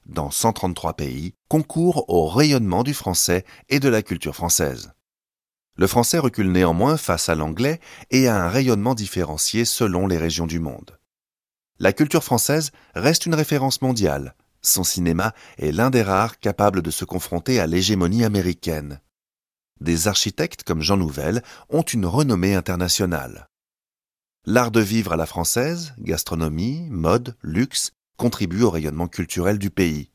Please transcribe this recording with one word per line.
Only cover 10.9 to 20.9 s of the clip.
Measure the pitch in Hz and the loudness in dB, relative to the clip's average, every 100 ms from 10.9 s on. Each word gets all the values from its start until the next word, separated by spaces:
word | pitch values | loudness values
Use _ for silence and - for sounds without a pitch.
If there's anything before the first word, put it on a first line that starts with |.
| - _ _ _ _ _ _ _ - | -20 _ _ _ _ _ _ _ -2
La | - | 0
culture | - 151 165 | 2 2 2
française | - 120 - 151 147 - _ - | 2 0 2 0 -2 -8 _ -2
reste | 117 165 175 | 2 2 0
une | 156 | 0
référence | 151 147 135 - | 0 0 0 0
mondiale. | 131 120 92 69 67 - _ _ | 0 2 0 0 -6 -14 _ _
Son | - - | -2 0
cinéma | 90 - 85 82 107 - - - | 0 0 0 2 0 -4 -16 -6
est | 76 | -2
l'un | 78 127 | 2 2
des | 127 | 2
rares | 98 95 113 - | 2 2 0 -2
capables | 110 101 101 95 | -4 2 2 2
de | 80 | -2
se | - 95 | -4 -6
confronter | 90 - 87 104 127 | -8 -4 -4 0 0
à | 80 | 2
l'hégémonie | 87 92 101 87 110 | 2 2 2 2 2
américaine. | 113 101 90 85 - 78 73 69 _ _ _ _ _ _ _ - | 2 0 -2 -4 -4 -6 -6 -14 _ _ _ _ _ _ _ -8
Des | 80 82 95 | -2 0 2
architectes | 95 107 - 76 - | 0 -2 -2 -6 -6
comme | - 82 | -4 -2
Jean | 78 | 0